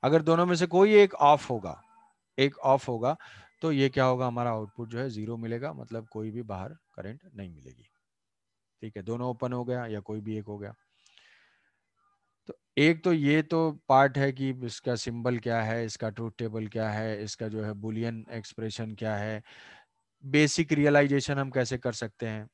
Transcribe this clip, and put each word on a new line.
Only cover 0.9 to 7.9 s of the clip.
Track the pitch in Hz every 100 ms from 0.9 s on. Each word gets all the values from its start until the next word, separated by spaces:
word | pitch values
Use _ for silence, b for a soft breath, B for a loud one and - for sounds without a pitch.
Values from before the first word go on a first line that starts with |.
एक | 214 196
ऑफ | - 147 147 -
होगा, | 120 95 73 _ _ _ _ _ -
एक | 139 139
ऑफ | 139 135 131
होगा, | 117 120 156 B B B _
तो | 160
ये | 143 135
क्या | 131
होगा, | 131 127 127
हमारा | 120 120
आउटपुट | 110 104 - 117
जो | 117
है | 135
ज़ीरो | 107 107 117
मिलेगा, | 113 117 139
मतलब | 151 113 113 113
कोई | 110 110
भी | 110
बाहर | 113 98 95 165 _ -
करंट | 95 131 185
नहीं | 131 95
मिलेगी। | 80 64 60 _